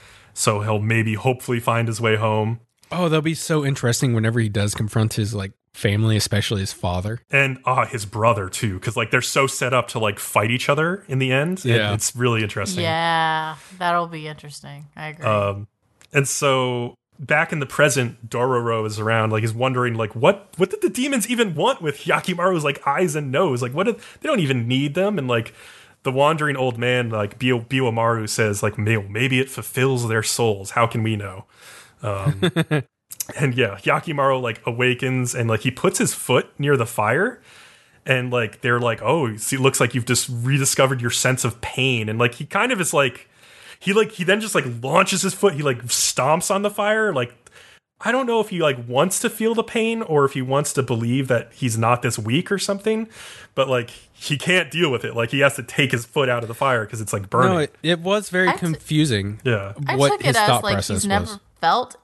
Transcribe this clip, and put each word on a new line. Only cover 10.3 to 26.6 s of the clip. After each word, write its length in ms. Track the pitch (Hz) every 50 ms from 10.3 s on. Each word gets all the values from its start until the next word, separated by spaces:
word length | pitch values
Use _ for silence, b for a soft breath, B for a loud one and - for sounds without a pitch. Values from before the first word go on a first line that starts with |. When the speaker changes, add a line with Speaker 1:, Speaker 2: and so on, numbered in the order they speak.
| - 113 104 113
Speaker 1:
each 180 | 120 127 - -
other 360 | 143 147 160 170 185 202 - -
in 100 | 135 131
the 120 | 131 127
end. 320 | 127 135 147 175 185 185 -
And 100 | 127 117
Speaker 2:
Yeah. 180 | 113 107 104 104
Speaker 1:
it's 220 | 107 - - -
really 260 | 120 123 123 117 110
interesting. 400 | 110 101 - 107 98 - - 175 -
Speaker 3:
Yeah, 720 | 165 160 165 165 170 165 165 160 160 160 156 156 156 156 143 - - 185 185
that'll 280 | 185 175 170 175 175
be 200 | 170 170 156 151
interesting. 600 | 151 151 151 - 147 143 - - 143 143 143 151 147 -
I 120 | - 156 156
agree. 180 | 151 - 147
Speaker 1:
Um, 400 | 117 107 104 101 101 101 101 104 - _ _ _ _ _ _ - _ -
and 120 | 143 139
so 680 | 131 - - 147 143 131 131 127 127 123 123 120 123 - _ _ _ _ -
back 320 | 143 117 151 151 165 -
in 60 | 180 156
the 80 | 139
present, 640 | 123 - - 151 151 127 139 123 113 117 - - 110
Dororo 560 | - 120 123 131 131 120 117 117 113 113 110
is 120 | 110 104 107
around, 320 | 107 110 113 113 110 110
like, 120 | 110 110
he's 100 | 110 113
wondering, 420 | 110 117 127 131 127 123 123 123 117
like, 220 | 113 113 107 -
what, 320 | 113 123 170 214 - - - -
what 140 | - 185 196
did 100 | - 427
the 80 | - 233
demons 400 | 185 247 254 294 277 240 190 -
even 260 | 247 226 233 202 156
want 280 | 135 180 - - -
with 160 | 175 151 139 - -
Hyakimaru's, 600 | 165 151 156 - - 180 170 175 190 185 165 143
like, 160 | 143 135 - -
eyes 280 | 147 139 165 185 175 143
and 140 | 156 147 135
nose? 300 | 127 143 196 165 127 120
Like, 140 | 127 120 131
what 120 | 160 196 240
if, 300 | 226 233 - - - -
they 80 | - 302
don't 120 | 302 220
even 260 | 170 131 135 123 117
need 280 | 117 127 131 143 147 143
them? 240 | 180 190 202 214 170
And, 100 | 135 123
like, 240 | 120 117 110 - B B B B B B B B B B -
the 80 | 135
wandering 440 | 127 131 143 151 160 151 151 147 139
old 220 | 131